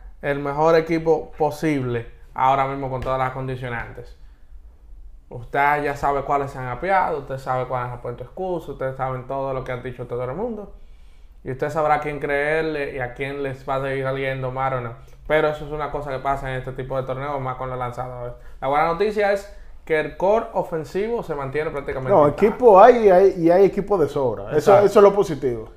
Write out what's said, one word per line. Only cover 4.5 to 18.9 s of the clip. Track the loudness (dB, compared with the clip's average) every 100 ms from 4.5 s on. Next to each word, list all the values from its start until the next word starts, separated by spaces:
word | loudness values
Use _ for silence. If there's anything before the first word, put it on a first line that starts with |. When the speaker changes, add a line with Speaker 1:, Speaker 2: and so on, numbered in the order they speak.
| -20 -20 -20 -20 -20 -18 -20 -18
Speaker 1:
Usted | -18 -4 2 2 2
ya | 0 -2
sabe | 0 0
cuáles | 0 -2 -2
se | -6
han | -8
apeado, | -6 0 0 0 -4
usted | -6 -8
sabe | -4 -4 -2
cuáles | -4 -6
han | -8
puesto | -10 -10
excusas, | -14 -10 -6 -6 -8
ustedes | -8 -6 -4
saben | -6 -6 -8
todo | -6 -4
lo | -6
que | -6
han | -8
dicho | -10 -12 -10
todo | -8 -6
el |
mundo. | -6 -8 -8 -12 -18 -20 -20 -20 -20 -20 -14
Y | -10
usted | -6 -4
sabrá | 0 0 0
a |
quién | -2 -6
creerle | -2 -2 0 -2 -2 -4 -6 -6
y |
a | -8 -6
quién | -8 -6
les | -6 -8 -4
va | -4
a |
seguir | -2 -4
saliendo | -4 -4 -4 -4 -6
mal | -4 -2 -2
o |
no. | -6 -12 -18 -16 -2
Pero | 2 2
eso | -2 -8
es |
una | -6 -6
cosa | -6 -6
que | -4
pasa | -2 -2 -4
en | -6
este | -8
tipo | -10 -6 -6
de |
torneos, | -4 -6 -6 -6
más | -6 -6
con | -8
los | -6
lanzadores. | -6 -6 -10 -10 -12 -12 -16 -8
La | -2
buena | 0
noticia | 0